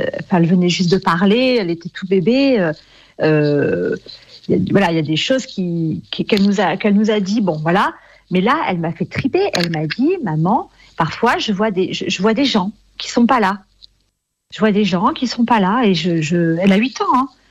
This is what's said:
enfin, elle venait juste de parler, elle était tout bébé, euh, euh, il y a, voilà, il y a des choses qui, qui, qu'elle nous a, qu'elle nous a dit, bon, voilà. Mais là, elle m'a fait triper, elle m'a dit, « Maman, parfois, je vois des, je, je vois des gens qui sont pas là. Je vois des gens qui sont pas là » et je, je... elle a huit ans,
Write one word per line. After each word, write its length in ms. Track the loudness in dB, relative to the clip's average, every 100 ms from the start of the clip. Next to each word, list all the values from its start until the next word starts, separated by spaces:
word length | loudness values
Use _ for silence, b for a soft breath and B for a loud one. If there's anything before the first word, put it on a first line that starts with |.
| -4 -6
enfin, 140 | -2 2
elle 100 | 2
venait 220 | 2 2
juste 220 | 0 0
de 60 | 0
parler, 600 | 0 2 2 2 2 0
elle 100 | -2
était 200 | -6 -8
tout 180 | -12 -2
bébé, 520 | 0 2 2 2 2
euh, 120 | 0 -4 b b b -2
euh, 760 | 2 2 2 0 0 -2 -2 -6 B B B B -2
il 80 | -2
y 40 |
a, 40 | 2
voilà, 200 | 2 2
il 40 | 0
y 40 |
a 40 |
des 120 | -2 -2
choses 280 | 0 -2 -2
qui, 580 | -6 -4 -2 -4 -6 -8
qui, 140 | -8 -2
qu'elle 180 | 2
nous 160 | 2 2
a, 160 | 0 0
qu'elle 160 | 2 2
nous 160 | 2
a 80 | 0
dit, 220 | 0 0
bon, 160 | 0 -2
voilà. 360 | 0 2 0 B B B _
Mais 100 | 0
là, 220 | 2 0 0
elle 100 | -2
m'a 120 | -4
fait 140 | -4 -6
triper, 360 | -4 -2 0 0
elle 160 | -2 -2
m'a 160 | -4 -4
dit, « 280 | -2 -2 0
Maman, 460 | -2 0 0 0 -2 b b -6
parfois, 400 | -6 -2 0 0
je 140 | -2
vois 160 | -2 -2
des, 220 | -2 -4
je, 120 | -4 -6
je 140 | -2
vois 100 | 0
des 120 | 0 0
gens 260 | 0 -2 -6 _ -16
qui 120 | -4
sont 180 | 0 2
pas 120 | 2
là. 240 | 0 -2 -10 _ -20 _ _ _ _ _ _
Je 60 | -2
vois 120 | 0
des 120 | 2
gens 300 | 2 0 0
qui 140 | -2 -4
sont 180 | -2 2
pas 140 | 2
là » 240 | 2 2 2
et 80 |
je, 280 | 2 0 -2
je... 360 | 0 0 0 2
elle 120 | 2
a 60 | 2
huit 220 | 0 -2
ans, 260 | 0 0 0 b b